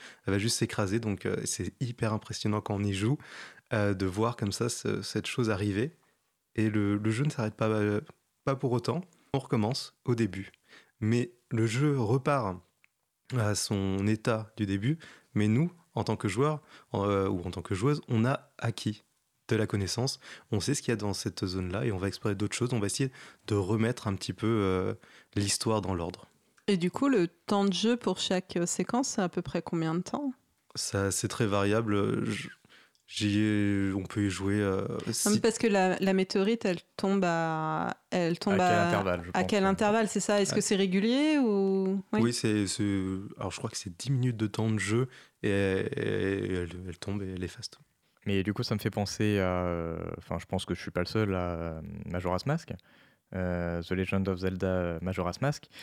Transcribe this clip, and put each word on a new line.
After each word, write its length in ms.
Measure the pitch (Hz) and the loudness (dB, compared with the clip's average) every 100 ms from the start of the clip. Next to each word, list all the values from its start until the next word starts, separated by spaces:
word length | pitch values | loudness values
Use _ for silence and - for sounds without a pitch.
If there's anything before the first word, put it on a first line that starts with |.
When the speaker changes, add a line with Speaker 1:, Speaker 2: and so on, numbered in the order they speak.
| - - | -20 -10
Speaker 1:
elle 80 | - | -2
va 60 | 98 | 0
juste 180 | 107 - | 0 0
s'écraser, 440 | 117 - 101 110 | -2 0 0 0
donc, 260 | 110 95 101 | -2 -4 -4
euh, 100 | 98 | -4
c'est 280 | 113 - 92 - | -4 -4 -6 -4
hyper 320 | 120 120 113 | -6 -2 -2
impressionnant 480 | 107 - 107 110 104 | -2 -4 -6 -2 -2
quand 160 | - 101 | -2 -2
on 80 | |
y 100 | 101 | 0
joue, 240 | 98 107 147 - - - - - | 0 0 -2 -4 -16 -18 -16 -4
euh, 200 | 113 104 | 0 0
de 140 | 98 95 | 2 0
voir 300 | 92 117 123 | 0 -2 0
comme 160 | 104 | -4
ça 160 | - 120 | -2 -4
ce, 340 | - 113 104 | -4 -4 -4
cette 240 | 101 110 - | -4 -6 -4
chose 240 | - 117 | -2 0
arriver. 460 | 98 104 98 135 - _ _ _ _ _ | 0 0 0 -2 -6 _ _ _ _ _
Et 160 | - 110 | -2 0
le, 260 | 107 101 104 | 2 2 2
le 140 | 107 | 0
jeu 140 | 110 | 0
ne 60 | 147 | 0
s'arrête 240 | - 110 | 0 -4
pas, 140 | - 110 | 0 0
euh, 320 | 110 104 104 - - _ _ | 2 0 0 -4 -16 _ _
pas 100 | - 135 | -4 -2
pour 160 | 135 | 0
autant, 300 | 120 - 156 185 _ _ | 0 0 -2 -4 _ _
on 40 | 139 | -4
recommence 600 | - 120 104 135 - _ | 0 2 2 0 -6 _
au 100 | - | -2
début. 380 | 117 110 98 95 _ _ - _ - | 0 0 -2 -12 _ _ -20 _ -4
Mais 320 | 107 120 123 - - | 2 2 0 -6 -4
le 160 | 113 113 | 0 0
jeu 320 | 113 147 139 | 2 2 2
repart 580 | 107 131 131 143 104 90 - _ _ _ _ _ - 123 | 2 2 2 0 0 -4 -10 _ _ _ _ _ -6 0
à 180 | 104 | 0
son 520 | 101 - 104 95 95 101 | 0 0 0 0 2 2
état 460 | 110 - 110 104 - | 2 0 -2 -2 -4
du 80 | |
début, 340 | 104 98 110 160 - - _ | -2 0 0 -2 -6 -20 _
mais 140 | 107 104 | 0 4
nous, 240 | 113 170 - _ | 4 2 -4 _
en 100 | - | -4
tant 120 | 104 110 | -2 0
que 120 | 107 | -2
joueur, 340 | 98 147 151 - - - | 0 0 0 -8 -20 -6
euh, 340 | 101 101 101 95 | -2 2 2 2
ou 140 | 95 | 0
en 60 | 87 | -4
tant 120 | 87 | -6
que 120 | - | -4
joueuse, 260 | 95 123 147 - | 0 0 0 0
on 160 | 113 | 2
a 280 | 117 139 - - | 2 2 -4 -6
acquis 440 | 117 - - 107 _ _ _ _ - | -4 -2 -4 -6 _ _ _ _ -2
de 80 | 110 | 0
la 100 | 107 | 2
connaissance, 540 | 104 95 - 127 - - - - | 0 -2 -2 -2 -4 -12 -18 -4
on 80 | 107 | -2
sait 140 | 90 | 0
ce 80 | 147 | -2
qu'il 100 | - | 0
y 0 | |
a 40 | 113 | 0
dans 180 | 104 | 0
cette 320 | 95 107 - 98 | -2 -4 -4 -4
zone-là 400 | 92 90 95 127 | -2 -2 -2 -2
et 40 | |
on 60 | 95 | -2
va 120 | 98 | -2
explorer 260 | - 110 | -2 -4
d'autres 200 | 101 104 | -2 -2
choses, 200 | - 120 | 0 0
on 60 | 123 | 0
va 40 | |
essayer 260 | 101 - 135 - - - - | 0 0 -4 -4 -20 -14 -2
de 80 | |
remettre 520 | 104 92 110 113 123 110 | 0 2 2 2 0 -2
un 80 | |
petit 200 | 95 - | -4 -4
peu, 120 | 95 104 | -4 0
euh, 460 | 113 95 92 98 107 - - _ - | 2 2 2 0 -4 -12 -20 _ -2
l'histoire 440 | 101 - 117 110 | -2 -2 0 0
dans 140 | 92 | 0
l'ordre. 320 | 92 85 92 - _ _ _ - | -2 -4 -8 -16 _ _ _ 0
Speaker 2:
Et 100 | 196 | 2
du 140 | 175 | 2
coup, 180 | - 277 | 2 2
le 200 | 247 170 | 4 2
temps 360 | _ - 208 | _ 0 2
de 80 | 196 | 2
jeu 240 | 180 208 240 | 2 2 2
pour 220 | 214 185 | 0 -2
chaque, 400 | - 185 - 180 | 0 -2 -2 -2
euh, 80 | 175 | -2
séquence, 420 | - 180 240 269 | -2 -2 0 -2
c'est 140 | - | 0
à 80 | 180 | -2
peu 100 | 185 | -2
près 220 | 175 175 | -4 -4
combien 320 | - 170 160 | -2 -2 0
de 80 | 165 | 0
temps ? 320 | 180 247 285 247 _ _ _ | -2 -4 -4 -6 _ _ _
Speaker 1:
Ça, 360 | - - 101 98 | -8 -4 0 0
c'est 180 | 92 107 | 0 -2
très 180 | - 110 | 0 2
variable. 800 | 101 98 107 113 101 104 107 113 | 2 4 2 2 2 2 0 -2
Je, 220 | 104 - - _ - _ _ - | -4 -8 -14 _ -20 _ _ -12
j'y 320 | - 104 101 | -2 0 2
ai, 540 | 107 104 101 98 98 | 2 2 2 2 2
on 80 | 98 | -2
peut 240 | 92 - 101 | -4 -2 0
y 20 | |
jouer, 320 | 90 98 101 | 0 0 2
euh, 220 | 101 95 | 2 0
Speaker 2:
Non, 140 | 101 - - | -2 -4 -4
mais 60 | |
Speaker 1:
si 260 | 113 214 214 | -2 2 2
Speaker 2:
parce 160 | 233 214 | 2 2
que 100 | 233 | 2
la, 320 | 202 190 185 | 4 4 2
la 140 | 190 | 2
météorite, 540 | 190 190 202 190 226 208 | 2 2 2 2 2 0
elle 160 | 175 - - | -2 -6 -4
tombe 260 | 190 196 | 0 2
à, 720 | 180 165 165 160 156 156 170 - - | 2 2 0 0 -2 -2 -2 -6 -4
elle 280 | 185 170 170 | 0 0 0
tombe 220 | - 196 | 2 4
Speaker 3:
À 80 | 180 | 6
quel 80 | 175 | 6
Speaker 2:
à, 120 | 170 | 4
Speaker 3:
intervalle, 340 | 101 95 87 | 2 2 0
je 60 | 87 | 0
Speaker 2:
à 20 | |
Speaker 3:
pense, 120 | 185 185 | 0 2
Speaker 2:
quel 140 | 214 | 4
Speaker 3:
ouais. 60 | 196 | 4
Speaker 2:
intervalle, 380 | 190 214 220 214 | 4 4 4 2
c'est 100 | 208 | 0
ça ? 220 | 185 208 | 2 2
Est-ce 100 | 196 | 2
Speaker 1:
Ah. 40 | 208 | 2
Speaker 2:
que 40 | |
c'est 160 | 196 196 | 2 2
régulier 640 | 196 185 220 254 302 302 | 4 4 4 4 4 4
ou ? 640 | 247 202 196 190 190 196 - | 4 4 4 2 2 0 0
Oui. 80 | 214 | 2
Speaker 1:
Oui, 120 | 117 | 2
c'est, 320 | 123 113 104 98 | 2 2 2 2
c'est, 360 | - 104 98 95 95 104 - | 0 0 2 0 -4 -6 -8
alors 120 | 98 | -8
je 60 | - | -4
crois 140 | 113 | -6
que 80 | 107 | -6
c'est 200 | - 87 | -10 -8
dix 120 | 123 | -2
minutes 260 | 135 127 113 | 0 2 0
de 100 | 107 | -2
temps 240 | - 110 | 0 0
de 80 | 110 | 0
jeu 300 | 95 113 127 - - _ | 2 0 0 -4 -20 _
et, 60 | 107 | 0
et 1040 | 98 98 95 98 - 107 101 98 98 101 | 2 2 2 0 -2 -2 0 0 0 -2
elle, 160 | 90 87 90 92 | -2 -4 -8 -12
elle 120 | 85 | -10
tombe 240 | - 101 | -6 -4
et 80 | 95 | -4
elle 80 | 92 | -6
est 60 | 92 | -8
fast. 300 | - - - _ _ _ _ - | -8 -16 -16 _ _ _ _ -2
Speaker 3:
Mais 160 | 98 | 0
du 100 | 95 | 2
coup, 100 | 101 | 0
ça 120 | 120 | -2
me 40 | 107 | -2
fait 120 | 110 | -2
penser 480 | 107 101 - 107 104 | -2 -4 0 2 2
à, 260 | 92 90 | 2 0
euh, 320 | 90 85 82 82 85 82 | 0 -2 -4 -6 -8 -10
enfin, 180 | - 85 | -8 -8
je 60 | |
pense 220 | - 95 - | -4 -4 -2
que 80 | |
je 80 | 87 | -6
suis 80 | - | -4
pas 100 | - | -4
le 60 | 90 | -2
seul 280 | 110 107 | 0 0
à 460 | 92 87 85 85 80 80 80 | 0 -2 -4 -6 -6 -10 -10
Majora's 400 | 82 87 87 90 | -6 -4 0 0
Mask, 300 | - 160 - - _ - - _ - | 0 -2 -4 -12 _ -20 -20 _ -10
euh, 460 | 95 90 87 87 85 | -4 -2 0 -2 -2
The 120 | 82 | -2
Legend 360 | 92 92 98 95 | -2 0 0 0
of 120 | 90 | 0
Zelda 580 | 92 92 95 92 87 82 | -2 -2 0 0 0 -2
Majora's 400 | 87 95 87 - | -4 -2 -2 -2
Mask, 260 | 135 147 - - | -2 -4 -8 -20